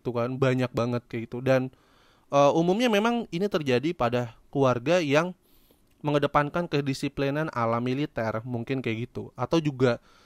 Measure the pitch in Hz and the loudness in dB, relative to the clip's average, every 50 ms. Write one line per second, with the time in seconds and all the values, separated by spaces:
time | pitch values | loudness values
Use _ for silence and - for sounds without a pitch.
0 | - 127 117 120 117 123 131 131 139 131 127 127 127 120 - - 117 123 123 120 | -6 -4 -2 -2 -2 -2 -2 0 2 2 2 2 0 -2 -2 -2 -2 -2 -2 -4
1 | - - - 120 113 - - 120 131 131 131 131 131 127 _ _ _ _ _ _ | -6 -6 -10 -10 -8 -8 -8 -6 0 2 2 2 0 -2 _ _ _ _ _ _
2 | _ _ _ _ _ - 143 139 143 143 123 165 170 175 185 220 254 247 214 202 | _ _ _ _ _ -2 2 4 4 6 4 4 4 2 2 2 2 2 4 4
3 | 214 233 240 233 220 - - 170 202 202 - 180 151 135 123 120 135 165 175 - | 2 2 0 -2 -4 -6 -4 -4 -4 -2 -2 -2 0 2 0 2 2 -2 -2 0
4 | 123 117 117 123 120 113 - _ _ _ - 143 135 127 123 123 120 143 170 185 | -2 0 0 -2 -4 -4 -10 _ _ _ 0 2 2 2 2 0 0 0 2 2
5 | 165 143 135 151 170 180 180 _ _ _ _ _ _ _ _ _ _ _ _ _ | 2 4 2 2 2 2 -4 _ _ _ _ _ _ _ _ _ _ _ _ _
6 | - 147 147 147 143 143 - 147 147 147 - 175 175 165 - 143 143 139 135 - | -4 0 0 2 2 2 2 2 2 2 -2 -4 -4 -2 -2 -2 0 -2 -4 -4
7 | - 143 - - 139 139 139 151 160 160 - 120 117 117 117 117 120 123 127 139 | -4 -6 -4 -2 -2 -2 -2 -2 -4 -4 -2 -2 0 0 0 0 0 -2 -2 -2
8 | 151 - - - 113 110 107 110 110 127 123 117 117 - 135 131 123 120 113 110 | -4 -4 -4 -4 -4 -2 -4 -4 -6 -6 -6 -6 -4 -4 -6 -4 -4 -4 -4 -4
9 | 120 - - - 113 123 - - 127 - - 165 156 151 135 123 131 123 117 - | -6 -8 -8 -10 -12 -10 -8 -8 -4 0 0 2 2 0 0 2 2 2 2 0
10 | _ _ _ _ _ | _ _ _ _ _